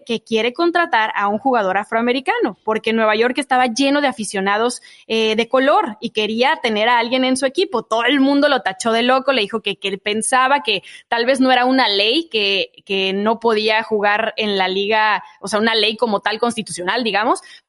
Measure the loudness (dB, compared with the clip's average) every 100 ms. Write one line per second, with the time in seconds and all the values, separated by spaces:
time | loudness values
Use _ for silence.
0 | -6 -8 -4 -2 -2 -2 0 0 0 0
1 | 0 -2 -2 -2 0 0 0 -2 -2 -2
2 | 0 -2 -2 -2 -2 -4 -4 -4 0 2
3 | 2 2 0 -2 0 2 2 2 0 2
4 | 0 -2 -6 -4 0 0 0 -4 -14 -18
5 | -4 -2 0 0 0 2 2 2 0 -6
6 | -8 -4 -2 0 0 0 0 0 2 2
7 | 2 0 0 0 -2 -2 -2 -2 -2 -2
8 | 2 2 2 4 2 2 -2 -4 -2 0
9 | 2 2 2 0 -2 -4 -6 -6 -6 -6
10 | -4 -4 0 2 2 0 0 -4 -6 -20
11 | -4 -2 2 2 4 4 4 2 2 2
12 | 2 0 -2 -2 0 0 -4 _ -6 -2
13 | -2 0 0 0 0 0 2 0 0 0
14 | 0 0 -2 -4 -2 0 0 -2 0 2
15 | 2 0 -4 -14 -4 0 2 2 0 -2
16 | -2 -2 -2 -2 -2 -4 -8 -6 -4 -2
17 | -2 0 0 -2 -6 -20